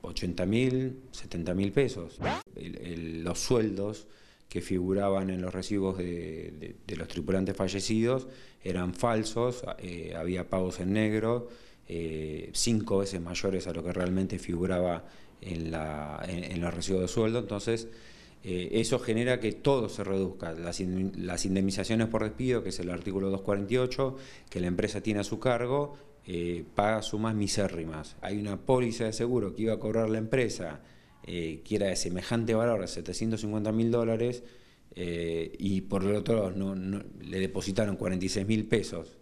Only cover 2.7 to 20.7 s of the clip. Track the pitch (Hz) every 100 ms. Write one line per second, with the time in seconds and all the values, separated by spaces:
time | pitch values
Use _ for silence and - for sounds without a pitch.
2.7 | - 90 85 82 82 85 82 - 123 110
3.7 | 95 101 107 - - - - - 87 -
4.7 | 92 90 95 101 98 95 92 90 92 92
5.7 | 104 95 92 90 85 82 80 82 78 85
6.7 | - - 101 85 90 85 95 95 98 95
7.7 | 98 95 110 113 131 131 - - - 95
8.7 | 90 90 90 120 113 107 - 123 123 -
9.7 | - 92 87 82 85 85 90 87 95 92
10.7 | 87 92 104 107 107 107 120 120 - -
11.7 | - - 85 82 80 78 78 - - -
12.7 | 110 - 98 98 92 85 87 98 95 90
13.7 | 82 82 90 92 92 95 90 - 87 90
14.7 | 90 90 85 - - - - 95 82 80
15.7 | 80 78 76 73 76 87 87 90 90 87
16.7 | 82 90 92 90 - 110 117 127 104 107
17.7 | 113 113 - - - - - - 90 90
18.7 | 113 110 123 - 113 123 123 110 104 -
19.7 | 139 107 - 95 98 95 92 82 82 85